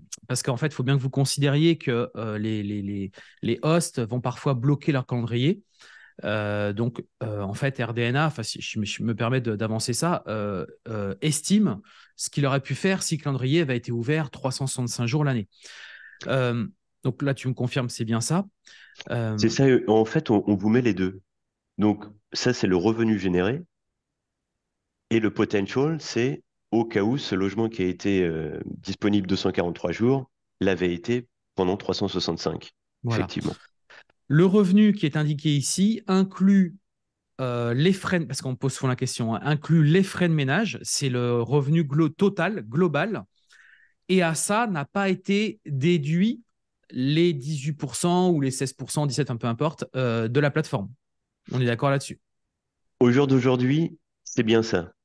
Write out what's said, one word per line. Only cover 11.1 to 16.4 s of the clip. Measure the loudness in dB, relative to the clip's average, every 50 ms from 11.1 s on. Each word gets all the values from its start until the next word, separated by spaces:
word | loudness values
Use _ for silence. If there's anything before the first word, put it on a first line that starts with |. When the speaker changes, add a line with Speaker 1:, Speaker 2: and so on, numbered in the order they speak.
| -6 -4
Speaker 1:
estime | -2 -2 -2 -2 0 2 2 4 4 2 0 -4 -8 -16 -20 -20 -20 _ _
ce | -10 -10 -6
qu'il | -2 0 0 2
aurait | 0 0
pu | -2 -4 -6
faire | -2 0 0 0 0 -2
si | -4 -4 -4
le |
calendrier | -4 -4 -4 -2 0 0 2 2
avait | 2 2 0 -4
été | -2 -4
ouvert | -4 -4 -2 0 0 0 -2 -4
trois | -8 -6 -4 -4
cent | -4 -2 -4
soixante-cinq | -4 -4 -4 -4 -6 -4 -4 -2
jours | -2 0 0 0
l'année. | 0 0 -2 -4 -6 _ _ -20 -20 -20 -20 -20 -20 -20 -20 -20 -20 -20 _ -6
Euh, | -2 -2 0